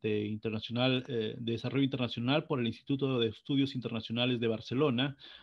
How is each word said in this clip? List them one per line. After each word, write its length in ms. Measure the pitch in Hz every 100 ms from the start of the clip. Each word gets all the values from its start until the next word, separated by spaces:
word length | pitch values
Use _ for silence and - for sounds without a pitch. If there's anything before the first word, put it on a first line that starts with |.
de 240 | 110 107 104
internacional, 760 | 107 113 107 - 117 131 127 127
eh, 280 | 117 110 123
de 140 | 117
desarrollo 320 | 113 127 131
internacional 600 | 135 135 117 117 120 151
por 160 | 156 135
el 60 | 117
Instituto 520 | - - 139 139 127
de 80 | 113
Estudios 480 | - - 139 135 123
Internacionales 640 | 113 113 - 117 127 120
de 80 | 117
Barcelona, 680 | 110 - 127 151 120 139 - - -